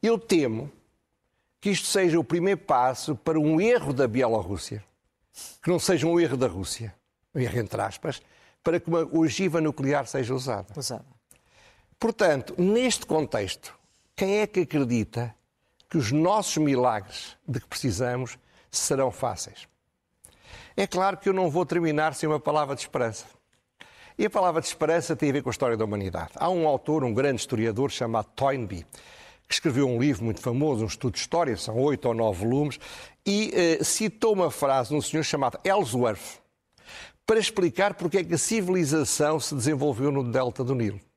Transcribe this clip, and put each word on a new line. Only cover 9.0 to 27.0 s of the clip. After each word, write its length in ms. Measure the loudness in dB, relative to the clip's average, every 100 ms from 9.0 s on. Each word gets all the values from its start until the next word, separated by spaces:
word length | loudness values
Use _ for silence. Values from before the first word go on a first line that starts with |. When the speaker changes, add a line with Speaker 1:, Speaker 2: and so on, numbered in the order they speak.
| 0
Speaker 1:
ogiva 480 | 2 2 2 0 0
nuclear 480 | 0 -2 0 0 -2
seja 260 | -4 -2
usada. 340 | -4 -4 -6 -8 -10
Speaker 2:
Usada. 300 | -8 -10 -14 _ _ _ _ _ -20 _ _ _
Speaker 1:
Portanto, 560 | -4 2 2 2 -2 -2
neste 480 | 2 4 2 0 -2
contexto, 720 | -2 0 -2 -4 -6 -14 -20 _ _ _ -4
quem 240 | 0 0
é 80 | 0
que 140 | 0
acredita 760 | 0 0 2 2 0 -4 -6 -10 _ _ _ _ _
que 80 | -2
os 140 | 0
nossos 460 | 2 4 2 0 0
milagres 800 | 2 4 2 0 -6 -16 -16 -18 -8
de 120 | -8
que 80 | -8
precisamos 720 | -6 -4 -2 -2 -2 -6 -10 _ _ _
serão 400 | -6 -2 2 0
fáceis? 560 | 0 -4 -4 -12 -14 -20 _ _ _ _ _ -20 _ -20 -20 -12 -4
É 80 | -2
claro 320 | 2 0 0
que 120 | 0
eu 40 |
não 160 | 2 2
vou 160 | 2 0
terminar 480 | 0 0 2 0
sem 140 | 0 -2
uma 120 | 0
palavra 360 | 0 0 0 -4
de 60 |
esperança. 440 | -6 -2 -2 -4 -16 _ _ _ _ _ -20 -20 -20 -4
E 80 | -2
a 40 |
palavra 300 | 2 2 0
de 80 | -2
esperança 480 | -2 2 2 0 -2
tem 140 | 0
a 40 |
ver 80 | 0
com 80 | -2
a 20 |
história 260 | -2 0 0
da 80 | 0
humanidade. 460 | -2 -4 -6 -8 -4
Há 140 | -2
um 180 | 2 2
autor, 360 | 0 0 0